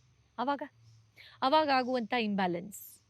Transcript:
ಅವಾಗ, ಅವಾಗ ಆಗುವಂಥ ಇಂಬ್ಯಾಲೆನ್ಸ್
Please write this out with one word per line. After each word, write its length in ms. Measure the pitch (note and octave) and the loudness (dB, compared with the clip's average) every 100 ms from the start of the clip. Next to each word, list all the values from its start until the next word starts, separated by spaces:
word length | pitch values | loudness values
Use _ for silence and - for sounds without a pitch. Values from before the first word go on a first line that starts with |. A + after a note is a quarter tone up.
| _ _ _ - | _ _ _ -6
ಅವಾಗ, 240 | B3 C#4+ D4 _ - - _ - - - | -4 -4 -8 _ -20 -20 _ -20 -20 -4
ಅವಾಗ 260 | C4 D#4 D4 | 2 4 4
ಆಗುವಂಥ 400 | C4 B3+ B3+ G#3+ B3 | 2 2 -2 -2 -2
ಇಂಬ್ಯಾಲೆನ್ಸ್ 840 | G#3+ G3+ F#3 E3+ G#3 - - - | 0 0 0 -2 -8 -16 -20 -20